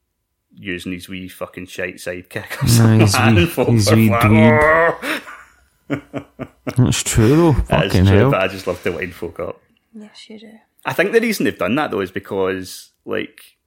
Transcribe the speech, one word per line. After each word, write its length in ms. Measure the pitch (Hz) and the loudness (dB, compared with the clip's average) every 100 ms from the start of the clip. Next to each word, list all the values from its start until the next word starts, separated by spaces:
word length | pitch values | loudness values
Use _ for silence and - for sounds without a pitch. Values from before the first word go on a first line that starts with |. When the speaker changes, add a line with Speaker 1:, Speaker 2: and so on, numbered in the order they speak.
| _ _ _ _ _ - | _ _ _ _ _ -16
Speaker 1:
using 360 | 101 87 95 | -10 -10 -10
his 160 | 92 90 | -12 -12
wee 180 | 92 92 | -16 -16
fucking 380 | - 87 - - | -16 -16 -16 -16
shite 300 | - 92 - | -10 -10 -10
sidekick 640 | 90 90 - 110 - - | -14 -14 -12 -12 -10 -4
or 20 | 127 | 2
Speaker 2:
Nah, 20 | |
Speaker 1:
something." 320 | 117 113 110 | 4 4 4
Speaker 2:
his 120 | 107 | 4
wee, 60 | 127 | 2
Speaker 1:
<laughs> 220 | 123 117 | 2 2
And 60 | 170 | 2
folk 180 | 143 117 | 0 0
Speaker 2:
his 200 | 117 101 | 2 2
Speaker 1:
were 60 | 113 | 2
Speaker 2:
wee 120 | 110 | 2
Speaker 1:
like, 120 | 117 | 2
Speaker 2:
dweeb. 760 | 110 107 113 151 151 160 165 165 | 4 4 4 4 2 2 0 -2
Speaker 1:
"Oh." 200 | 269 311 - - - _ _ _ - | -8 -8 -10 -20 -20 _ _ _ -10
<laughs> 20 | 139 - 135 - - - _ 123 - | -10 -10 -14 -14 -18 -18 _ -6 0
Speaker 2:
That's 260 | 123 - | 0 0
true, 320 | - - 110 156 | -2 2 4 4
though. 160 | 170 123 - | 4 2 0
Speaker 1:
That 180 | - 98 | 0 2
is 60 | |
Speaker 2:
Fucking 140 | 92 95 | 4 4
Speaker 1:
true, 100 | 98 | 6
Speaker 2:
hell. 140 | 131 | 4
Speaker 1:
but 100 | 95 | 2
I 60 | 95 | -2
just 180 | 95 92 | -4 -8
love 160 | 90 | -6
to 60 | 95 | -6
wind 220 | 80 90 | -6 -8
folk 260 | 90 85 - | -10 -14 -12
up. 220 | 87 - _ _ _ | -12 -14 _ _ _
Speaker 3:
Yes, 360 | 220 208 - - | -20 -20 -20 -20
you 100 | 214 | -20
do. 120 | 220 220 _ _ | -20 -20 _ _
Speaker 1:
I 100 | 131 | -8
think 180 | 135 190 | -4 0
the 100 | 226 | 0
reason 220 | 233 196 113 | 0 -2 -2
they've 100 | - | -2
done 180 | 90 139 | -4 -2
that, 160 | 151 | -4
though, 80 | 101 | -4
is 80 | 92 | -6
because, 840 | 98 - 98 95 95 92 - - _ - | -8 -8 -4 -4 -4 -10 -18 -20 _ -8
like, 340 | 101 - - - _ | -8 -8 -14 -20 _